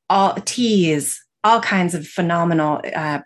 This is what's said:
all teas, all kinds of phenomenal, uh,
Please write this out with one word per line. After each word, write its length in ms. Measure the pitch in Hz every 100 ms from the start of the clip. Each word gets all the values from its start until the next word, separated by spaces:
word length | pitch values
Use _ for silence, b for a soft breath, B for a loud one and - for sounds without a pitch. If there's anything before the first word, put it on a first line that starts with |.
| -
all 240 | 196 196 - -
teas, 760 | - 233 208 165 151 139 - _ _
all 160 | 214 226
kinds 340 | - 196 175
of 140 | 170 151
phenomenal, 720 | - 170 170 170 160 151 151 -
uh, 240 | - 156 143